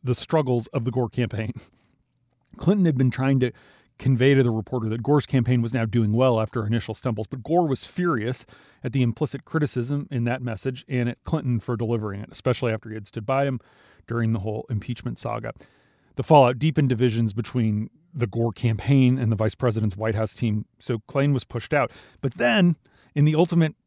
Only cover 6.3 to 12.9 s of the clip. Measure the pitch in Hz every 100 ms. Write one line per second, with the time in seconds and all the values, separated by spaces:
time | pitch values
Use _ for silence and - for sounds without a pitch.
6.3 | 113 110 120 104 117 - 110 131 110 110
7.3 | 135 110 170 165 131 - - 180 139 110
8.3 | 127 - - _ _ 120 123 120 110 151
9.3 | 135 - 160 147 127 120 143 143 131 117
10.3 | 127 123 110 131 127 - 127 120 120 -
11.3 | 160 131 120 - 117 113 117 107 101 107
12.3 | - - 123 123 110 110